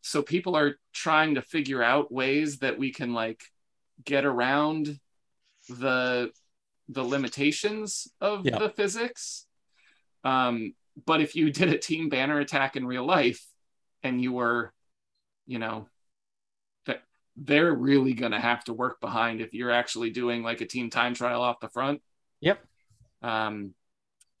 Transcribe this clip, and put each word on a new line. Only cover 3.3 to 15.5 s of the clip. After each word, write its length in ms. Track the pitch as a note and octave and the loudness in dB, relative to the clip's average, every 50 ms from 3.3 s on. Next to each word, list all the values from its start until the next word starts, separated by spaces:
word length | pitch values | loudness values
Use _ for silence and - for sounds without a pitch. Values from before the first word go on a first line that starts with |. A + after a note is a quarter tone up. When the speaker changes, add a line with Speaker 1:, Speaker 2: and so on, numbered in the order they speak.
| A2 - - - _ _ _ _ _ _ _ _ _ - - | -6 -10 -16 -20 _ _ _ _ _ _ _ _ _ -16 -6
Speaker 1:
get 200 | - C#3+ C#3 C3+ | 0 0 2 2
around 760 | C#3+ C3 A#2+ B2 B2+ C#3 C#3+ D3+ D3+ D#3 D#3+ D3+ D3 D3 C#3+ _ _ _ _ _ _ _ _ _ _ _ _ _ - | 2 2 2 2 4 4 2 2 2 0 -2 -4 -4 -6 -10 _ _ _ _ _ _ _ _ _ _ _ _ _ -16
the, 640 | B2+ A#2+ B2+ C3+ B2+ B2+ B2+ B2+ B2 A#2+ A#2+ A2+ - _ _ _ _ _ _ _ _ _ _ - | -10 -4 -2 0 2 2 2 2 0 0 -2 -4 -6 _ _ _ _ _ _ _ _ _ _ -8
the 140 | A#2+ C3+ B2+ | -6 -4 -2
limitations 1040 | A#2+ C3+ C#3 C3+ A#2+ - C3+ C#3 D3 D3+ - - G#3 G#3+ A3 G#3+ G#3 - - - - _ _ | 0 0 -2 -2 -2 -2 0 0 0 0 0 -2 -2 -2 -4 -6 -6 -8 -8 -10 -12 _ _
of 260 | G3+ G3+ G#3 G3+ F#3 | -2 -2 0 2 2
Speaker 2:
Yeah. 120 | C3+ A2+ G#2+ | 2 2 2
Speaker 1:
the 120 | G#3+ G#3+ | 0 -2
physics. 760 | G#3+ - G3+ G3+ F#3+ A#3 A#3 B3 A#3+ - - - - - - _ _ _ _ _ _ _ _ _ _ _ _ _ _ _ - | 0 0 -2 -2 0 -2 -4 -6 -6 -10 -12 -12 -12 -12 -16 _ _ _ _ _ _ _ _ _ _ _ _ _ _ _ -2
Um, 500 | C3 C3 C3 B2+ B2 A#2+ A#2 A2 - - _ _ _ _ D3 - | 0 2 2 2 2 0 -2 -4 -8 -10 _ _ _ _ -8 0
but 160 | - D#3+ D#3 | 2 4 4
if 140 | D#3 D3 - | 2 2 2
you 160 | E3 D#3 D#3 | 2 2 2
did 180 | C#3+ C#3+ F#3 E3+ D#3 | 4 4 2 4 2
a 60 | - | 2
team 300 | - - D#3+ D#3+ E3 D3+ | 0 -2 -4 -2 -2 0
banner 300 | D3 B2+ C3 D3 D3+ D3 | 0 0 0 2 0 0
attack 360 | C#3+ C#3+ - C#3+ C3+ C3+ - | 0 -2 -2 -2 -2 -2 -2
in 100 | C3+ B2+ | -4 -4
real 180 | B2 B2+ B2+ B2 | -4 -4 -4 0
life 400 | D3+ F3+ D#3+ C3+ A#2+ A2+ - - - _ _ _ _ _ _ _ _ _ _ - | 2 2 2 2 2 0 -2 -10 -20 _ _ _ _ _ _ _ _ _ _ -6
and 180 | C3 B2+ B2 B2 | -4 -2 -2 -2
you 100 | B2+ B2 | -2 -2
were, 400 | B2 B2 A#2 A#2+ A#2+ A2+ - - _ _ _ _ _ _ _ _ _ _ _ _ _ _ | 0 0 0 0 0 -2 -6 -10 _ _ _ _ _ _ _ _ _ _ _ _ _ _
you 120 | - | -10